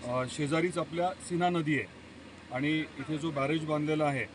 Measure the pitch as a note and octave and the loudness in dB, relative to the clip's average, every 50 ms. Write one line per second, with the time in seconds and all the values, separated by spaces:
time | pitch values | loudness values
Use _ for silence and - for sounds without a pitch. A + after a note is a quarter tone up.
0 | - A#2+ B2 B2+ B2+ B2 - - D3+ C#3 D3+ E3 E3 F#3 - F3 D#3+ C#3 D#3+ E3+ | -4 -2 0 0 0 -2 -2 -2 0 2 2 2 2 2 2 0 -2 -2 0 0
1 | F3 F3+ F#3+ - - - F3+ E3+ F3 F3+ F3 E3+ D#3 D3 D3+ C3 G#2 F#2 - - | 0 0 0 -4 -6 -2 0 2 4 4 4 4 2 4 2 2 0 -2 -8 -18
2 | - - - - - - - - - - B2 B2+ C#3 D3 D#3 D#3 D#3 - - - | -18 -18 -18 -18 -18 -18 -18 -18 -14 -6 -4 0 2 2 2 0 0 -4 -6 -10
3 | C3+ C3+ D#3 D3+ D3 E3 D3 C#3 C3+ C#3 D#3 D#3+ D#3 D#3 D3+ D3+ D3+ D3+ D#3 D3+ | -4 -4 -4 -2 -2 -2 0 0 2 2 2 0 2 0 0 0 2 2 2 4
4 | D#3 D3 C#3 C3 A2 F#2+ - | 4 2 2 2 -2 -4 -6